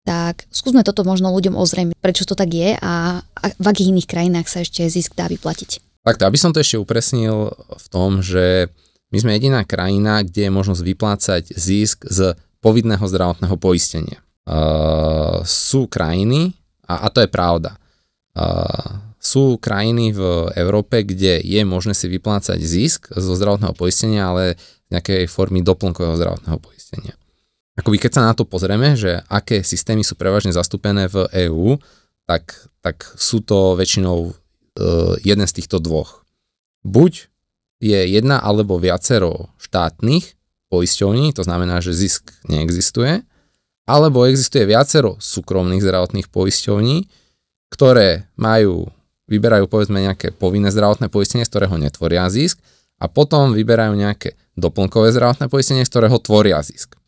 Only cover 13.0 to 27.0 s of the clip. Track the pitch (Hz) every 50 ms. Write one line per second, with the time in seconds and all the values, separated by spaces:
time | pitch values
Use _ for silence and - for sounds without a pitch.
13 | 107 95 95 92 92 87 87 - 101 92 98 85 - 95 90 87 - - - 80
14 | 78 - - - _ _ _ _ _ - 80 78 78 78 78 78 78 78 80 78
15 | 78 80 80 78 78 82 85 87 85 - - - - - 127 135 127 - - -
16 | 87 78 85 92 101 113 131 151 170 185 180 _ _ _ _ _ _ - 87 82
17 | 107 107 - 127 110 90 - - 90 87 85 85 80 - - _ _ _ _ _
18 | _ _ _ _ _ _ _ 50 50 50 50 50 50 - - - - - - -
19 | - - - _ - - - 135 135 135 120 110 - 113 104 98 104 113 117 117
20 | 117 110 104 101 95 90 87 85 82 - - - 87 92 101 107 104 _ - 117
21 | 101 101 92 92 95 92 87 80 85 90 92 107 104 95 92 92 87 104 98 -
22 | - 90 90 90 - 107 104 101 98 - 92 82 78 80 85 92 123 160 - -
23 | _ - - - 95 92 90 90 101 101 101 101 104 90 87 - 87 90 - -
24 | - 110 110 104 98 90 90 90 92 90 85 - - - _ _ _ _ - 87
25 | - - 98 92 90 87 - - 95 92 92 92 87 92 92 - - 92 85 -
26 | 90 82 82 85 85 87 85 82 - - 80 - - - _ - - - - -